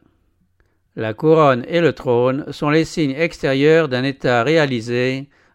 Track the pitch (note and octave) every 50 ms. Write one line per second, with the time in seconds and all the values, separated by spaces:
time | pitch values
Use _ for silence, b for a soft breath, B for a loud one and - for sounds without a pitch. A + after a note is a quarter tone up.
0 | _ _ _ _ _ _ _ _ _ _ _ _ _ _ _ _ _ _ _ D#3
1 | A2+ A2 A2 - D3+ D#3 D#3+ D#3+ D3+ C#3 B2+ A#2 B2+ - E3+ E3+ E3+ C#3 A#2+ -
2 | - C3 A#2+ A#2+ B2 C3 C3 C#3+ - - C#3 - D#3+ D3 D3+ D#3+ D#3 - - F3+
3 | D#3 C3+ C3 D3 E3+ E3 - - - C#3+ C3+ C3+ C#3+ D#3 D#3+ E3 D#3+ C#3 B2+ B2
4 | C3 C#3 C3 - - C#3 B2 A#2 A#2 C#3+ E3 E3 D3 C#3 B2+ A2+ A2 B2 A#2+ B2
5 | B2+ C3 C3 C3+ C#3 b b b b b